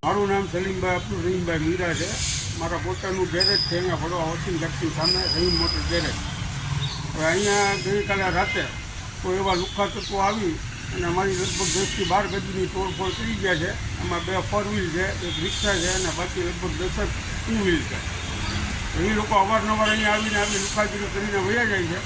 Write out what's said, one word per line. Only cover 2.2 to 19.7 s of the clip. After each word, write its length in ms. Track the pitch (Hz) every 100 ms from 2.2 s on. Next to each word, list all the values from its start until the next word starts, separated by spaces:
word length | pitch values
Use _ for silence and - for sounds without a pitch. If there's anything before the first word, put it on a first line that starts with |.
| - - - -
મારા 220 | 165 165
પોતાનું 440 | 165 185 196 190 180
ગેરેજ 300 | 160 180 175
છે, 120 | - 170
અહીંયા 240 | 185 165
વડવા 260 | 156 175 160
વોશિંગ 320 | 160 - 170
ફેક્ટરી 320 | 160 - 165 143
સામે 260 | 156 - -
રહીમ 300 | 165 180 -
મોટર 240 | 165 - -
ગેરેજ. 260 | 170 147 - - - - - - - - - -
હવે 180 | - 160
અહીંયા 480 | 170 208 202 202 196
ગઈકાલે 480 | 180 202 196 196 190 175
રાતે 280 | 196 185 151 - - - - -
કોઈ 220 | 185 185
એવા 160 | 196 180
લુખ્ખા 260 | 185 - 196
તત્વો 340 | 214 190 202
આવી 340 | 196 220 190 151 - - -
અને 140 | 185 175
અમારી 300 | 175 196 185
લગભગ 380 | 185 180 190
દસ 180 | 180 196 -
થી 120 | 180
બાર 140 | 185 196
ગજની 420 | 196 190 190 180 185
તોડફોડ 380 | 190 - 381 349
કરી 200 | 226 214
ગયા 180 | 190 170
છે. 100 | 175 202 - -
એમાં 240 | - 175 170
બે 140 | 185 -
ફોર 120 | 202
વ્હીલ 240 | 202 208 180
છે, 120 | 160 190 - 180
એક 100 | 156
રિક્ષા 340 | 160 - 208 196
છે 80 | 175
અને 200 | 185 165 156
બાકી 320 | 180 185 175
લગભગ 260 | 175 180 175
દસ 180 | 180 180
જ 40 | 202 - - -
ટુ 100 | - 226 196
વ્હીલ 180 | 165 127
છે. 100 | - - - - - - - - - - -
એ 140 | 190 214
લોકો 140 | 214 214
અવારનવાર 540 | 196 220 214